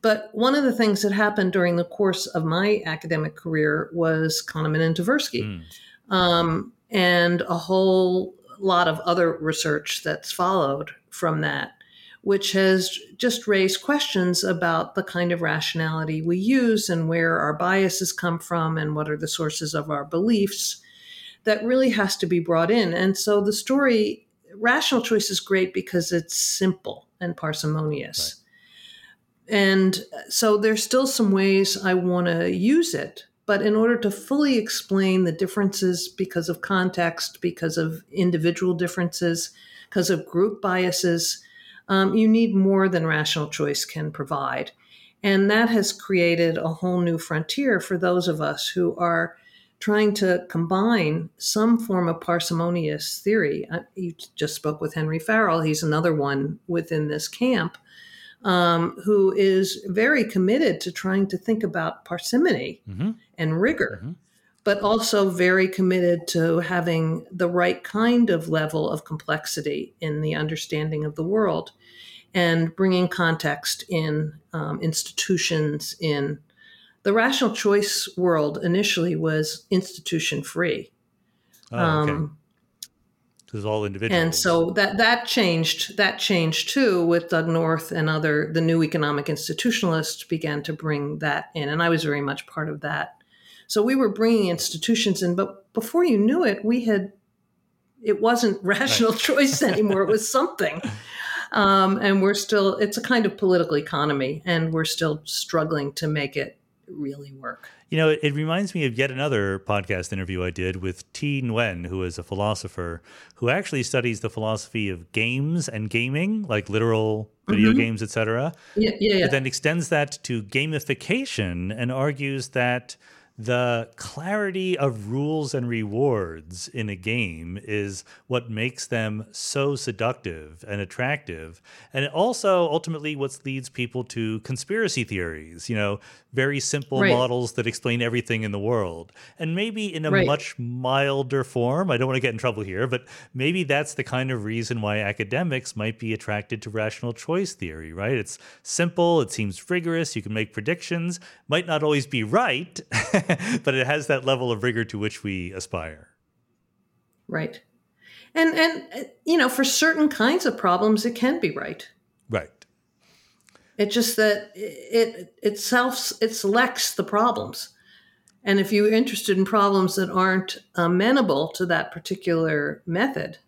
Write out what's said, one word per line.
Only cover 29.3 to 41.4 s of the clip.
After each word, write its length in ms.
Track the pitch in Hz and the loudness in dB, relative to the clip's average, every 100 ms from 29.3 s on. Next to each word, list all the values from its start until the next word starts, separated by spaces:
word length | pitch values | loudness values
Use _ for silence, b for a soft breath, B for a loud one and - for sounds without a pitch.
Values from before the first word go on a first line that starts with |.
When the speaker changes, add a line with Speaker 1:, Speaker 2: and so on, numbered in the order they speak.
| _ - | _ -2
Speaker 1:
And 540 | 208 190 190 190 185 - 147 - | 2 4 6 4 2 -6 -14 -6
so 260 | - 226 208 | 0 4 4
there's 260 | 220 220 | 4 2
still 240 | - 254 269 | 2 2 2
some 240 | 269 214 | 2 2
ways 460 | 190 196 190 190 - | 4 4 4 2 0
I 80 | 190 | 0
want 360 | 185 180 180 175 | 2 2 0 0
to 220 | 170 175 | 0 0
use 440 | 185 202 311 339 | 2 4 4 2
it, 320 | - - - - _ | -2 -6 -12 -20 _
but 160 | - 202 | -2 0
in 160 | 208 214 | 2 4
order 220 | 226 233 | 4 2
to 120 | 220 | 0
fully 460 | 202 - 277 294 247 | -4 -4 0 2 2
explain 680 | 214 - - 196 190 185 | 0 -6 -2 0 4 4
the 80 | 180 | 2
differences 760 | 160 185 208 196 196 185 180 - | 0 -4 0 0 2 0 0 -6
because 400 | - 190 175 165 | -6 -4 -2 -4
of 140 | 175 | -6
context, 800 | - 190 180 180 170 165 - - | -2 0 0 2 -2 -2 -10 -4
because 340 | 175 170 165 160 | -6 -2 -4 -2
of 260 | 160 160 _ | -4 -4 _
individual 600 | 170 180 170 165 170 185 | 0 0 2 0 0 -2
differences, 800 | 170 180 170 170 - 170 165 - B B B B | 0 -2 -2 -4 -2 -2 -2 -6 B B B B
'cause 180 | 208 175 | -2 0
of 160 | 175 | 0
group 380 | - 170 202 208 | 0 0 0 0
biases, 840 | 196 185 180 175 180 170 165 - | -2 0 0 0 0 0 -2 -6